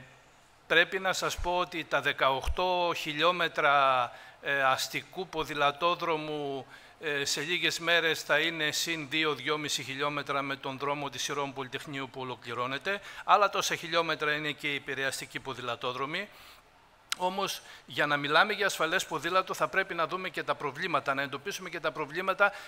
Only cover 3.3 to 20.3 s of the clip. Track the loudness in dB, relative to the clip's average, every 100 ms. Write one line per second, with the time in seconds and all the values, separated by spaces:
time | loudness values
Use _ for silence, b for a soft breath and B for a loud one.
3.3 | 4 0 2 6 6 6 4 2 B B
4.3 | B -2 2 4 4 0 -6 -8 -8 -6
5.3 | -4 -4 2 2 2 0 2 0 -2 -2
6.3 | -4 -4 -6 -8 B B -10 -4 -2 0
7.3 | -2 -2 0 0 0 2 2 4 0 2
8.3 | 2 2 0 -2 -2 -2 -4 -2 0 0
9.3 | 0 -2 -2 -2 -4 -4 -4 -2 -2 -4
10.3 | -4 -2 -6 -6 -4 -2 -2 -4 -6 -4
11.3 | -4 -4 -6 -8 -8 -8 -8 -8 -8 -8
12.3 | -10 -8 -4 -4 -4 -4 -6 B B 4
13.3 | 6 6 2 0 -2 0 0 0 0 0
14.3 | 0 -2 -4 -4 -4 -4 -4 -2 -4 -8
15.3 | -10 -8 -8 -6 -4 -4 -4 -4 -4 -8
16.3 | B B B -20 _ _ _ _ -2 0
17.3 | 0 -2 -4 B B -8 0 2 4 6
18.3 | 6 6 4 0 2 0 0 -2 -4 0
19.3 | 0 0 0 0 0 -2 -2 -2 -2 -6